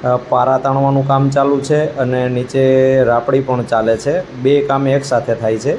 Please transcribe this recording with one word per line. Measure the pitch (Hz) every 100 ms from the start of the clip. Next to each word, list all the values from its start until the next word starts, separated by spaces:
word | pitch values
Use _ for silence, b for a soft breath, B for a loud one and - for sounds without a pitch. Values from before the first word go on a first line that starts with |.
અ, | 127 123 -
પારા | 127 127 131
તાણવાનું | 135 135 139 139 139
કામ | 135 139
ચાલુ | 139 139 139
છે | 131 151 151 135
અને | 127 127 127
નીચે | 123 123 135 135 131 131 131
રાપડી | 120 120 120 135
પણ | 135 127
ચાલે | 120 113 110 113
છે. | 143 170 180 131
બે | 131 143
કામ | 139 139 139
એક | 135 135
સાથે | 123 117 113
થાય | 110 110
છે. | 120